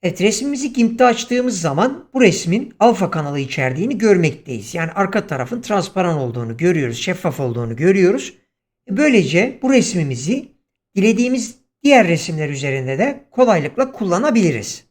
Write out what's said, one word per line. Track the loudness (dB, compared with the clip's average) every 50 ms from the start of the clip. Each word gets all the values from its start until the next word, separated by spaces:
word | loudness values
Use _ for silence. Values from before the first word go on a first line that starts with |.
Evet, | -2 -4 -2 0
resmimizi | 0 0 0 0 -4 -4 -4 -4 -6 -6 0
gimp'te | 0 0 0 2 4 4
açtığımız | 2 4 2 -4 -4 -2 -2 -2 -2 -4 -2
zaman | -2 -2 0 0 0 0 0 -6 -14 _ _
bu | 4
resmin | 4 4 4 2 -2 -2 -2 -2 -2 -6 -4 _
alfa | 2 2 4 2 0 -2
kanalı | -2 -4 -4 -4 -4 -4
içerdiğini | -6 -6 -4 -4 -2 -2 -2 -2 -4 -4 -4 0
görmekteyiz. | 4 4 4 4 4 0 0 -4 -10 -10 -10 -10 -10 -10 -8
Yani | -6 -6 -6
arka | -2 -2 -2 0 0 -4 -4 -4
tarafın | -6 -6 -6 -6 -6 -10
transparan | -6 -2 -2 -2 -2 -2 -2 -2 0 0 0 -2
olduğunu | -2 -4 -4 -6 -6 -6 -6 -2
görüyoruz, | 0 2 2 2 0 -2 -4 -6
şeffaf | -4 -6 -6 -2 -4 -4 -4 -2
olduğunu | -4 -4 -2 -4 -4 -6 -6
görüyoruz. | 0 2 2 4 4 4 2 2 0 -4 -8 -14 _ _ _ _ _ _ _ _ _ _ -8
Böylece | -2 0 2 4 4 4 4 4 2 0 0 0 -2 -4
bu | -2 2 2
resmimizi | 2 2 2 -2 -2 -2 -2 -4 -6 -4 -4 -4 -4 -4 -10 _ _ _ _ _ _ _ _ _
dilediğimiz | 0 2 2 2 2 0 0 0 -2 -4 -8 -12 _ _ _ _ _ _
diğer | 6 6 6 6 6
resimler | 2 0 -2 -6 -6 -6 -4 -6
üzerinde | -6 -6 -4 -4 -4 -4 -4 -4 -2 0
de | 0 -2 -2 -8 -14 _
kolaylıkla | _ 2 4 4 4 2 0 -4 -2 -2 -4 -4
kullanabiliriz. | -2 -6 -2 0 0 0 2 2 2 2 2 2 0 -2 -6 -10 -12 -14 _ _